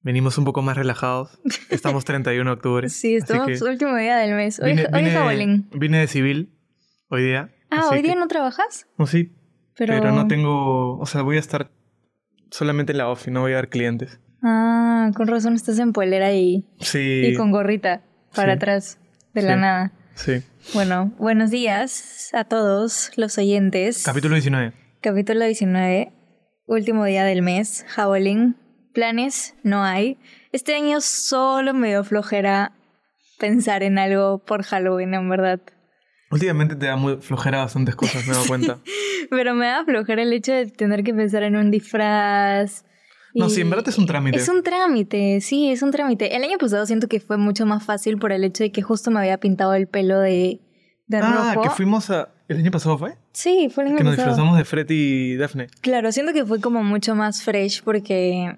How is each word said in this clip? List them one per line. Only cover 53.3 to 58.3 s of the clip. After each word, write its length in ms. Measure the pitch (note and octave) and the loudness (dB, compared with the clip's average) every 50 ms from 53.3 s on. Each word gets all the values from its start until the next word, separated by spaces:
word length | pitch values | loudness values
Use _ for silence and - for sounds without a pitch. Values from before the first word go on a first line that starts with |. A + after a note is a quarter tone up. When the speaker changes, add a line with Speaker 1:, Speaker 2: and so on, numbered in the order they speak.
| _ | _
Speaker 2:
Sí, 340 | - - F4 F#4 F#4 D#4 B3 | -4 0 2 4 4 2 2
fue 140 | - C#4 C#4 | 0 -2 0
el 60 | C#4 | 0
año 80 | D4 | 2
Speaker 1:
Que 60 | D4+ - | 2 2
nos 80 | D3 C#3+ | 2 2
Speaker 2:
pasado. 140 | - B3+ - | 2 2 2
Speaker 1:
disfrazamos 280 | - D3 D#3 E3 F3 | 2 4 4 6 6
de 60 | E3 D3 | 4 4
Fred 220 | - - D#3 D3+ D3+ | 2 -2 -4 -2 0
y 460 | D#3+ D#3 D3 C#3 C3+ C3 C3 B2+ B2+ | 0 0 2 2 0 0 0 -2 -2
Daphne. 320 | B2+ D3 C#3+ - C3+ B2 A#2+ - _ | -4 -4 -4 -4 -8 -10 -10 -14 _
Speaker 2:
Claro, 320 | - B3+ C4 A#3+ A3 A3+ G#3+ | -2 -2 0 0 0 0 -2
siento 180 | C4 C#4+ D#4+ | -2 -2 0
que 140 | D#4 D#4 C4 | 0 -2 0
fue 160 | G#3 A3+ G#3+ | 0 -2 -2
como 200 | G#3+ B3 A#3 A#3 | -2 -2 0 0
mucho 320 | G#3+ G3+ G#3 G#3 G3+ - A3 | 0 0 0 0 0 0 0
más 300 | G#3+ G#3+ G#3 G3+ - - | 0 0 -2 -4 -4 -4
fresh 400 | A3+ G#3+ G3+ G3 G3+ G3+ - - | -2 0 0 0 -2 -4 -4 -2
porque 720 | A3+ G#3+ G#3+ G#3 - G3 F#3 F3+ F3+ | -2 -2 -2 -2 -2 0 0 2 0